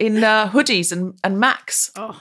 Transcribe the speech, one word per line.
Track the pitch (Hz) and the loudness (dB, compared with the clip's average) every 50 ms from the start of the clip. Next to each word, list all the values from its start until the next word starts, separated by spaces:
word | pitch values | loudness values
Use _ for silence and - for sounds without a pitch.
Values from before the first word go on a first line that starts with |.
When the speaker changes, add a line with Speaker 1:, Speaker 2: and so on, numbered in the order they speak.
Speaker 1:
in, | 214 220 214 220 226 | 0 0 2 2 4
uh, | 214 214 220 214 190 | 4 4 2 2 2
hoodies | 208 277 285 - 226 185 170 - | 2 2 2 2 0 0 -2 -2
and, | 175 175 185 185 - - | -4 -4 -6 -6 -6 -6
and | - 196 190 202 | -4 -2 0 0
Macs. | 247 262 - - - - - - - - - | 0 0 0 -2 -6 -6 -4 -4 -4 -4 -6
Speaker 2:
Oh, | 190 220 226 - - | -12 -12 -12 -14 -12